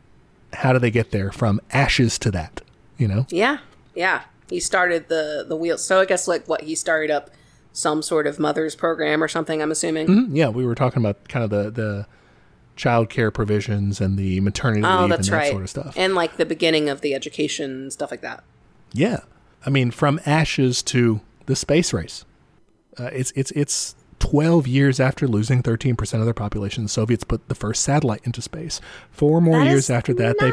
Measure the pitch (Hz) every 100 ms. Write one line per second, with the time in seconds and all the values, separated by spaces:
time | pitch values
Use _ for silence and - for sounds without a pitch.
0 | _ - _ _ _ - 131 127 120 113
1 | 110 104 98 - 113 101 - 131 139 -
2 | 117 - - 95 78 - - _ _ -
3 | 113 98 135 170 233 294 - - _ -
4 | 185 143 - _ - 175 - 190 180 170
5 | 156 160 151 147 - 160 170 160 - 190
6 | 190 180 - 165 - 156 151 160 - 160
7 | 151 147 - _ _ _ _ - 160 156
8 | 151 160 147 147 151 151 160 - 170 160
9 | 151 151 156 170 156 156 151 156 170 160
10 | 160 196 247 143 147 113 127 117 131 131
11 | 110 101 - 135 110 104 104 117 110 101
12 | 101 - _ _ _ _ _ - 131 117
13 | 113 - 110 - 104 104 98 104 101 101
14 | 98 98 95 92 98 - 127 107 135 185
15 | 180 170 190 160 143 104 92 - - -
16 | 190 185 165 - 160 160 165 156 147 139
17 | 151 135 147 - 151 - 143 131 135 -
18 | 143 131 127 - _ _ _ _ _ -
19 | 190 226 - _ _ _ - 139 120 -
20 | 147 151 - 151 151 - 131 123 - 127
21 | 120 110 - _ - 131 - 147 175 95
22 | 80 - - _ _ _ _ _ _ -
23 | 120 131 127 - 131 147 143 - - -
24 | _ - - 143 160 170 131 131 139 131
25 | 131 - 139 104 110 127 120 113 135 117
26 | 107 113 113 113 104 107 101 - 107 -
27 | 110 117 - 113 - - 107 113 - 143
28 | 139 107 - 120 - 156 160 - - -
29 | - - 147 160 170 160 139 139 131 123
30 | - 120 113 - 127